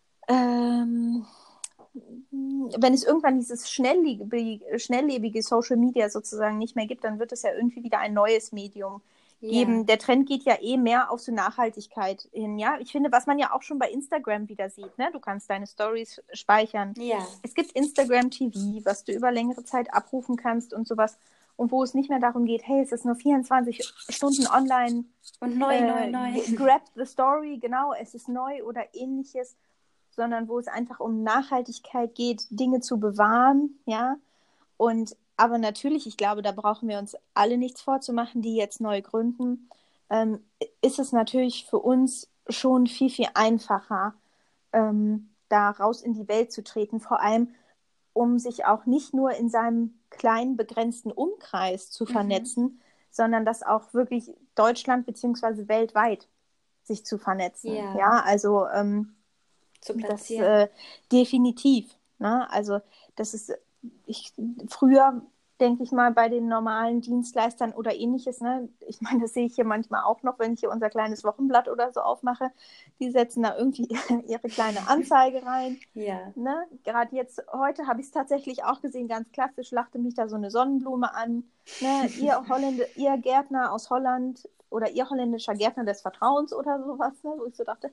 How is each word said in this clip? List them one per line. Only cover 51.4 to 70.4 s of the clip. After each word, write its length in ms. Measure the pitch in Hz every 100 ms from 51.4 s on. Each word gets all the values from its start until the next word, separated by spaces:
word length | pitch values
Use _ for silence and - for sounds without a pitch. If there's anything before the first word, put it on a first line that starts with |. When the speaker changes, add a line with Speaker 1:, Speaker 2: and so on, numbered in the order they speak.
| - 185 185 185 -
Speaker 1:
zu 140 | -
Speaker 2:
Mhm. 40 | 226
Speaker 1:
vernetzen, 720 | 240 202 196 240 240 254 - _ _ _
sondern 340 | - 226 226 220
das 160 | 226
auch 320 | - 214 214
wirklich 360 | 240 247 240 233 - _
Deutschland 520 | - 220 240 - 254 247
beziehungsweise 600 | - 247 240 226 214 208
weltweit 600 | 220 226 214 220 208 _ _ _ _ _ _
sich 220 | - 214 -
zu 100 | 208
vernetzen. 560 | - 190 180 - 226
Speaker 2:
Ja. 220 | 214 202 196
Speaker 1:
Ja, 260 | 196 -
also, 420 | - 202 208 202 -
ähm, 480 | 202 208 208 208 _ _ _ _ _ _ _
Speaker 2:
Zu 140 | -
Speaker 1:
das, 80 | 226 208 208 -
Speaker 2:
platzieren. 160 | 226 196
Speaker 1:
äh, 220 | 208 208 - - - -
definitiv, 880 | 247 247 262 247 240 277 247 - _ _ -
ne? 320 | 208 240 -
Also 300 | 208 208 202 202 _ _ -
das 180 | 214
ist, 180 | 220 - - _ _ 233 - -
ich, 260 | 226 - - 226 240 214
früher, 540 | - 262 269 269 247 - _ _ -
denke 220 | 247 240
ich 100 | 240
mal, 200 | 247 240
bei 160 | 233 226
den 200 | 240 233
normalen 520 | 226 226 220 233 240
Dienstleistern 720 | 233 247 240 226 233 240 226
oder 220 | 220 226
ähnliches, 460 | 202 233 254 254 247
ne? 280 | 240 254 240 _ -
Ich 140 | -
meine, 200 | 220 247
das 120 | 226
sehe 120 | 247 240
ich 80 |
hier 100 | 247
manchmal 400 | 220 214 226 -
auch 180 | - 226
noch, 160 | 254
wenn 160 | 254